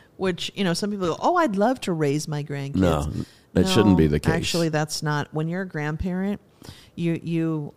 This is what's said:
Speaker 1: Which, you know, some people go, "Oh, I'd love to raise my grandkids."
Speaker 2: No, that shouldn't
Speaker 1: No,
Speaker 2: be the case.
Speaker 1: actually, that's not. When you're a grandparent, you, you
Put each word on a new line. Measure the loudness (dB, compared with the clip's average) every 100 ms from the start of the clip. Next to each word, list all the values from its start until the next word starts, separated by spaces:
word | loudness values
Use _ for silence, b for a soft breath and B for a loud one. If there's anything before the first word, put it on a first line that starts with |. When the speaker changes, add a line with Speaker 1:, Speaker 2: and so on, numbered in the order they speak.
| b -6
Speaker 1:
Which, | -4 -4 -6
you | -2
know, | -2
some | 0 -4
people | -2 -2
go, | 0
"Oh, | 0 2
I'd | 2 2
love | 0 0
to | -2
raise | 0 0 0 -2
my | -6
grandkids." | -6 -8 -4 2
Speaker 2:
No, | 2 2 0 -4 -8 b b
that | 0 4
shouldn't | 6 6
Speaker 1:
No, | 6
Speaker 2:
be | 6
the | 4
case. | 2
Speaker 1:
actually, | 0 0 0 0
that's | 0 -2 -4
not. | -2 -2 -4
When | -4 -4
you're | -4
a | -6
grandparent, | -6 -4 -4 -4 -2 -2 -4 -10 B B B B
you, | -4 -2 -2
you | -2 -2 0 -2 -6